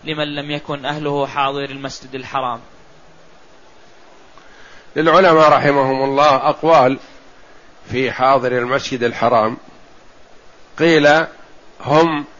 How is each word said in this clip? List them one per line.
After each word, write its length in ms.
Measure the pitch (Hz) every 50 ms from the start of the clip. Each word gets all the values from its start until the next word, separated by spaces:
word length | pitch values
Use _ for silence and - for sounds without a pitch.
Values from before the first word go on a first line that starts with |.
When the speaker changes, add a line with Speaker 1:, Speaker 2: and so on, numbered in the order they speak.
| -
Speaker 1:
لمن 320 | 151 156 151 151 147 143
لم 160 | 147 143 147
يكن 340 | 147 143 - - 147 139 131
أهله 420 | 135 147 151 151 143 143 143 139
حاضر 360 | 131 131 143 139 135 139 143 139
المسجد 520 | 135 135 139 139 135 131 - - 131 131
الحرام؟ 440 | 131 127 - - 139 131 123 120 117 - - - - - - - - - - - - - - - - - - - - - - - - - - - - - - - - - - - - - - - - - - - - - - -
Speaker 2:
للعلماء 540 | 143 160 160 156 180 190 180 160 160 156 151
رحمهم 540 | 147 131 127 147 143 139 135 131 135 131 135
الله 320 | 135 135 139 147 151 139
أقوال 600 | 131 127 151 143 - - 160 165 151 127 127 135 - - - - - - - - - - - - - - - - - - -
في 200 | - 123 131 120
حاضر 400 | 107 - 127 131 135 131 123 127
المسجد 520 | 123 123 120 123 131 139 - - 135 123 120
الحرام، 540 | 117 113 - - 117 120 113 107 113 123 - - - - - - - - - - - - - - - - - - - - - - - - -
قيل 460 | 156 170 165 151 143 147 147 156 165 - - - - - - - - - - -
هم 440 | - 123 143 156 165 170 156 147 147 - -